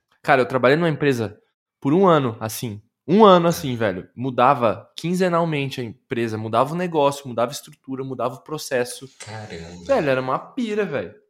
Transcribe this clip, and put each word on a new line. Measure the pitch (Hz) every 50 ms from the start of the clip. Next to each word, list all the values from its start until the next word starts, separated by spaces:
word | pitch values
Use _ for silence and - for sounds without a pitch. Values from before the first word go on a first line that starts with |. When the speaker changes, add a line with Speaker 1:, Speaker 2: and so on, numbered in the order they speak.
| _ _ _ _
Speaker 1:
Cara, | - - 143 131
eu | -
trabalhei | - 131 127 120 127 143
numa | 160 175 165
empresa | 143 131 151 143 127 117 110 98 107 _ _ _ _ _ _ _ _ _
por | - 139 151
um | 190 196
ano, | 180 165 147 135 120 110 -
assim. | 110 110 - - 131 117 101 101 - _ _ _ _
Um | 139 175 214 220
ano, | 196 180 175 170
assim, | 170 165 - - 131
Speaker 2:
Uhum. | 123
Speaker 1:
velho. | 113 113 101 90 90 85 - _
Mudava | - 123 - 117 123 120 135 143 127 120 110 90 104 - _ _
quinzenalmente | - - 170 185 180 190 180 170 165 170 165 156 143 139 135 - 135
a | 120
empresa. | 107 - _ _ - 123 117 117 110 110
Mudava | 107 110 110 110 117 131 143 165
o |
negócio, | 175 180 175 165 151 139 143 139 - -
mudava | 127 117 117 123 123
a | -
estrutura, | - - - - _ _ 135 131 127 135
mudava | 135 131 120 117 127 131
o | 131 _
processo. | - 156 151 - - 139 123 123 120 - - - - _ -
Speaker 2:
Caramba. | - 107 110 107 107 98 92 82 82 85 87 - -
Speaker 1:
Velho, | - 277 233 160 139
era | 131 131
uma | 131 131 139
pira, | 156 - - - 262 233 214 208 214 202
velho. | 170 143 113 90 85 - _ _